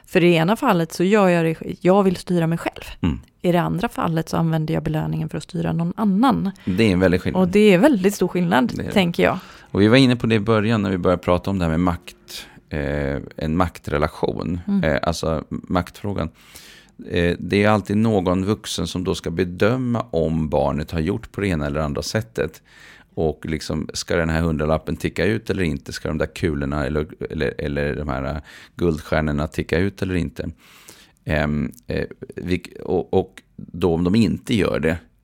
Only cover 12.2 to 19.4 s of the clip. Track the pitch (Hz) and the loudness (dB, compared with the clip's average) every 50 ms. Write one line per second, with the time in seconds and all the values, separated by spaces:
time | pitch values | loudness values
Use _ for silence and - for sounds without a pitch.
12.2 | _ - - - - - - - _ - 82 76 71 69 73 73 71 69 71 65 | _ -16 -16 -16 -16 -16 -20 -20 _ -8 -6 -4 -4 -4 -2 -2 -2 -2 -4 -6
13.2 | - - - - 76 78 78 90 90 85 - - - - 73 73 73 - - - | -8 -10 -10 -6 -4 -2 0 0 0 0 -2 -8 -8 -4 -2 0 0 -2 -2 -2
14.2 | - - - 52 50 60 92 87 87 202 202 196 85 78 69 - - 82 82 - | -4 -4 -2 -4 -4 -4 -4 -6 -4 -2 0 0 2 2 0 0 0 -2 -4 -2
15.2 | - 80 80 73 - - - - - - 87 90 87 - - - - 104 98 95 | -2 -2 -2 -4 -4 -8 -10 -10 -6 -2 -2 -2 -2 -4 -10 -10 -8 -8 -4 -4
16.2 | 80 82 _ _ - - - - - - - - - _ _ - - - - 87 | -6 -6 _ _ -20 -20 -20 -20 -20 -20 -20 -20 -20 _ _ -18 -12 -4 0 0
17.2 | 87 87 82 - 90 90 95 101 104 107 107 104 92 - 101 107 113 113 107 98 | 2 2 0 -2 -2 0 2 4 4 4 4 2 0 0 0 0 2 2 2 2
18.2 | 87 92 90 95 95 101 110 - - - - - 87 85 - 90 90 92 85 - | 2 2 0 0 2 0 -2 -2 -4 -8 -6 -6 -6 -4 -4 -4 -4 -4 -4 -4
19.2 | - 92 85 85 | -4 -6 -2 -2